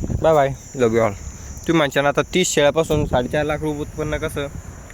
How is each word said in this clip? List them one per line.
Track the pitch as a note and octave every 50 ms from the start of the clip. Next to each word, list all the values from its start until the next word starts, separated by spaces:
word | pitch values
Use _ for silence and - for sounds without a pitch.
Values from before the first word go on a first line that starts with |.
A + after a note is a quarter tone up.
| - - - -
बाय | - D#3+ D#3+
बाय, | D3 C#3 C#3 C3 - - - -
love | C#3 A#2+ A2+ A2
you | A#2
all. | A2+ G#2+ G2+ - - - - - - - - - -
तुम्ही | - E3 E3
म्हणशाल | D3 C3+ - C#3+ C#3+
आता | C#3+ C3 D#3 C#3 - -
तीस | F#3 F3+ - -
शेळ्यापासून | D#3 C#3+ C#3+ C3+ D#3+ D#3+ D#3+ D#3 D3 D3
साडेचार | - - B2+ B2 B2 D3+ D3+ D3
लाख | D3+ D3+ D3
रुपये | D#3 D3+ D3+ D3
उत्पन्न | D3+ D3+ - D#3 D#3 D3+ D3+
कसं? | D3 D#3 D#3 - D#3 C#3+ D3 - - - - - - - -